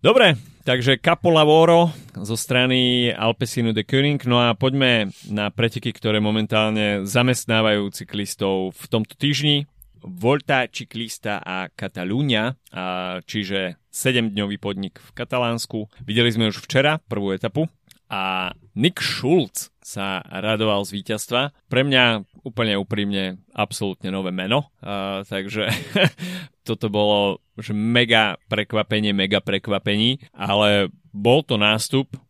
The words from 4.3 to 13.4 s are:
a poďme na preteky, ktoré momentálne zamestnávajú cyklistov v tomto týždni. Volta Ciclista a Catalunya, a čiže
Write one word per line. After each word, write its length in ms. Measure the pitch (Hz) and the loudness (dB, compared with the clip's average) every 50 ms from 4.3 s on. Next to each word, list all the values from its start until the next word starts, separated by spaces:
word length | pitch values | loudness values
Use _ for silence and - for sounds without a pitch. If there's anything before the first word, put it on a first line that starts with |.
| 123 123 | 2 4
a 140 | 123 120 113 | 4 2 2
poďme 580 | - 131 131 131 139 135 127 123 113 107 98 - - - | 2 0 0 2 2 2 4 4 2 0 -2 -6 -12 -10
na 240 | - 101 104 104 101 | -6 -4 -2 -2 -4
preteky, 420 | - - 117 113 - 117 104 123 | -2 0 -2 -2 -2 -4 -6 -6
ktoré 280 | 107 - - 113 107 107 | -8 -4 -2 0 0 2
momentálne 840 | 107 107 107 110 107 104 113 107 107 107 107 110 107 104 104 101 98 | 2 2 0 0 -2 0 0 0 2 2 0 0 0 0 0 -2 -4
zamestnávajú 880 | 98 101 120 123 127 127 - - - 113 110 110 110 107 104 101 98 - | 0 2 2 4 4 2 0 0 0 0 2 4 4 2 2 0 -4 -8
cyklistov 760 | - 95 - - 101 101 98 - _ 104 98 95 95 92 95 - | -12 -14 -10 -8 -8 -6 -6 -6 _ -2 -2 -2 -2 -2 -6 -8
v 120 | - - - | -10 -10 -4
tomto 260 | - 113 107 - - | -2 -2 -2 -4 -6
týždni. 540 | _ - 143 143 131 143 147 147 143 147 _ _ _ - _ _ _ | _ -2 -2 0 0 0 0 0 0 -2 _ _ _ -20 _ _ _
Volta 640 | _ - 92 87 107 120 139 147 - - 143 131 127 | _ -16 -12 -2 0 2 2 2 0 0 0 0 0
Ciclista 760 | 113 _ - 120 _ - 113 117 113 - - - 107 104 95 - | -2 _ -14 -14 _ -10 -10 -10 -10 -12 -10 -6 -6 -6 -6 -6
a 240 | - 92 92 92 90 | -8 -8 -8 -8 -10
Catalunya, 840 | _ - - 92 _ 92 90 92 101 127 151 143 120 107 107 120 131 _ _ _ | _ -10 -12 -10 _ -8 -6 -2 -2 0 0 2 0 0 0 -2 -4 _ _ _
a 140 | - 90 92 92 92 90 92 92 90 92 | -12 -10 -6 -6 -6 -6 -6 -6 -8 -10
čiže 540 | - - - 110 | -10 -8 -6 -6